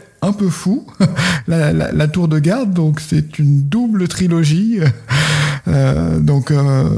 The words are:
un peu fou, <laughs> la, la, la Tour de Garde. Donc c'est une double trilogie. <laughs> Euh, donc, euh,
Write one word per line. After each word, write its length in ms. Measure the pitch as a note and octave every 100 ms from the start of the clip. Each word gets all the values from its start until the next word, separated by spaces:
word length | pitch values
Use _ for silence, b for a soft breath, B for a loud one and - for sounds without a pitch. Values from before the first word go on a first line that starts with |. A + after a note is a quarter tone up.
| - _
un 100 | F#3
peu 140 | G3+ F#3+
fou, 360 | D3+ F3+ C4 - -
<laughs> 480 | - - F3+ E3 D3
la, 240 | E3 D3+
la, 200 | D#3+ -
la 160 | D3+ D3+
Tour 200 | F3 E3+
de 120 | D#3
Garde. 340 | D3+ A#3+ A3+
Donc 260 | F3 D#3 D3+
c'est 360 | - D#3 D3+ -
une 220 | C#3+ C#3+
double 440 | C#3+ A3 B3 G#3 F3
trilogie. 720 | - F3+ E3+ D3+ D#3+ A3 A3
<laughs> 40 | D3+ A2 B C#3 D#3 D3+ D3 C#3+ -
Euh, 500 | D3 C3+ C#3+ E3 D#3+
donc, 320 | D3 C#3 B2+
euh, 320 | D3 C#3 C3+ -